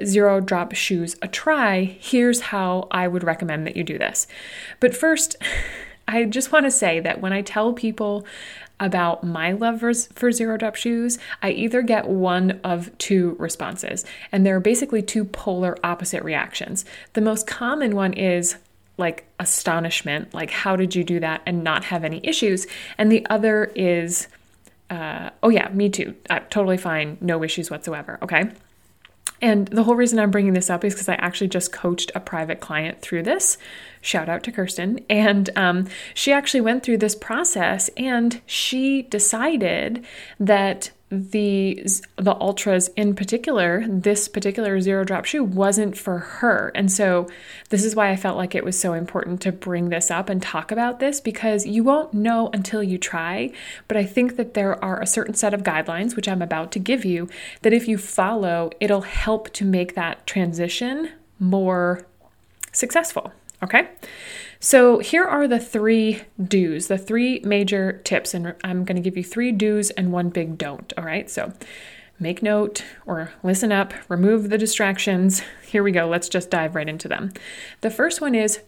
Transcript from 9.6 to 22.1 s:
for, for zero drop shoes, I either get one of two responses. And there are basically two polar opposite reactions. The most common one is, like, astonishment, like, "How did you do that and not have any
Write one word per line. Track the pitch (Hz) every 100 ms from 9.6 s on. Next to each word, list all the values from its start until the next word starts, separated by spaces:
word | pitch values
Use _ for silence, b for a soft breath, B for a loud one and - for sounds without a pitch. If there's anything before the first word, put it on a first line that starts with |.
| 226 226
for, | 233
for | 233 - - 247
zero | 240 226 220
drop | 220
shoes, | 214 240 233 240 240 B B
I | 202
either | - 226 247
get | 233 220 -
one | 190 185 180 185 185
of | 190 175 175 -
two | - 196 175 165
responses. | 165 - - 180 - 180 - B B
And | 196
there | 190 190
are |
basically | 190 240 277 220
two | 208 226
polar | 196 - - 180 185 175
opposite | 170 175 180 180
reactions. | - 151 - - - 190 - B B
The | -
most | 214 214 -
common | - 247 302 254
one | 202 190
is, | 185 190 175 170 - _ _ _ -
like, | 175 165 - -
astonishment, | 175 - - 165 170 - 156 147 -
like, | - 156
"How | - 202 185
did | 185
you | 180
do | 175 175
that | 160 156 -
and | 175
not | 165 156
have | - 175
any | 160